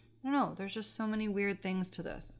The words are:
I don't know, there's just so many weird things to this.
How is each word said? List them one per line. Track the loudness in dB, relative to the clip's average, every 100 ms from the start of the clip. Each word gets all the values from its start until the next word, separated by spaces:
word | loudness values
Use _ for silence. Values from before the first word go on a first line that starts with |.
| -20 -6
I | 2
don't |
know, | 4 4 0
there's | -4
just | -4 -4 -2
so | 0
many | 2 2
weird | 2 2 2
things | 0 0 0
to | -4
this. | -6 -6 -10